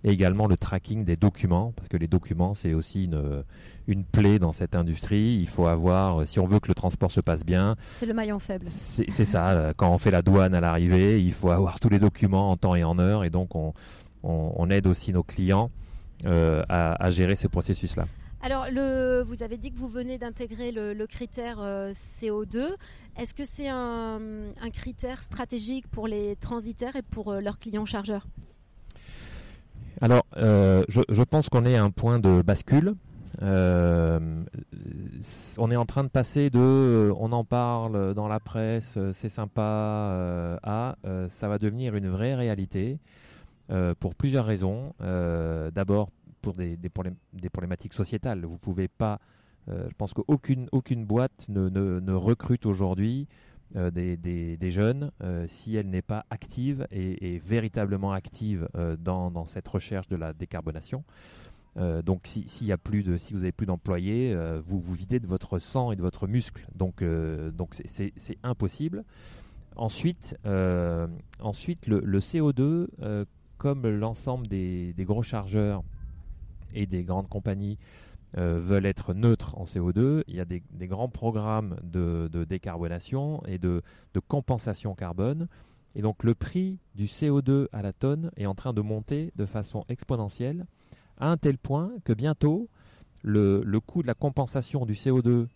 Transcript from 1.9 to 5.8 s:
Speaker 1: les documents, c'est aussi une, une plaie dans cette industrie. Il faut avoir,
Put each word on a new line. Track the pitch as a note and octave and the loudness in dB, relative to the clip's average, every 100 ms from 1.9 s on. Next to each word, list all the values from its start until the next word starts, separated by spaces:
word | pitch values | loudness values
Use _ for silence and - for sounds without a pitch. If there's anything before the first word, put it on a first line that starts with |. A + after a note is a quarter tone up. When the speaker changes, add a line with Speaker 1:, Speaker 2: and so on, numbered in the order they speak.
| E2 | -2
Speaker 1:
les | D#2+ | 2
documents, | F2+ - E2+ F2+ | 2 2 0 0
c'est | G2+ E2+ | 0 0
aussi | D#2+ D#2+ G2 | 0 0 -2
une, | F#2 D#2 D2 C#2+ C#2+ - - - - | 0 0 -2 -4 -6 -16 -18 -10 -2
une | G2 | -2
plaie | F#2+ A2 G2+ G#2 | 2 6 6 6
dans | E2+ | 4
cette | D#2+ F2 | 0 -2
industrie. | F2 E2+ D#2 - G#2 A2 A#2 | 0 0 0 0 2 4 2
Il | E2+ | 0
faut | - E2+ | 2 4
avoir, | E2 | 4